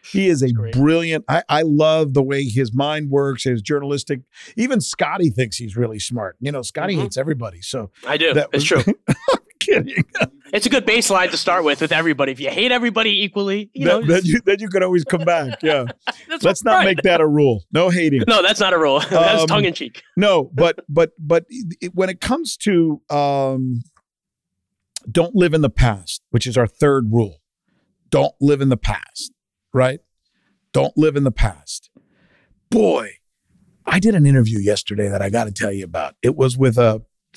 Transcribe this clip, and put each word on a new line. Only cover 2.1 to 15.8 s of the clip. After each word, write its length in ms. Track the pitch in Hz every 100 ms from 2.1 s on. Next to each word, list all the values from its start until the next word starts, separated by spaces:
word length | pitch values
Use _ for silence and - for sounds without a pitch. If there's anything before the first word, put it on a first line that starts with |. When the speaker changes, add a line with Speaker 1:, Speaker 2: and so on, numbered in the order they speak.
Speaker 1:
the 80 | 139
way 220 | 135 139
his 300 | 135 110 127
mind 360 | 123 143 151 147
works, 360 | 139 139 127 131
his 160 | 120
journalistic, 580 | 98 147 143 143 - 131 _ - - -
even 240 | 247 240
Scotty 480 | - - 151 180 165
thinks 260 | 107 120 -
he's 220 | 117 104
really 200 | 117 107
smart. 380 | - 120 98 -
You 100 | 135
know, 100 | 143
Scotty 320 | 117 - 180 170
Speaker 2:
Mm-hmm. 80 |
Speaker 1:
hates 120 | 120 127
everybody, 440 | 147 139 113 85
so 280 | - 131 104 _ 123
Speaker 2:
I 120 | 151
do. 160 | 160
Speaker 1:
that 160 | 139 143
Speaker 2:
It's 180 | 139 156
Speaker 1:
was 140 | 156
Speaker 2:
true. 100 | 196 -
Speaker 1:
<laughs> 60 | -
I'm 300 | - - 523 _ _
kidding. 440 | - - - 370 - 381 - _ -
Speaker 2:
It's 140 | 208 208
a 40 |
good 160 | 262 220
baseline 460 | 226 - 190 180
to 60 | 165
start 260 | - 180
with, 160 | 156 139
with 140 | 156
everybody. 400 | 160 165 139 135
If 80 | 127
you 80 | 131
hate 240 | 170 240
everybody 500 | 247 233 220 220 202
equally, 480 | 202 202 202 196 208
you 120 | - 175
Speaker 1:
Then, 160 | 175
Speaker 2:
know, 40 | 151
Speaker 1:
then 160 | 175
Speaker 2:
just 40 | 180
Speaker 1:
you, 140 | 190 -
then 140 | 202
you 80 | 214
could 160 | 190
always 220 | 185 180 147
come 180 | 175
back, 400 | 165 170 135 -
yeah. 220 | 156 143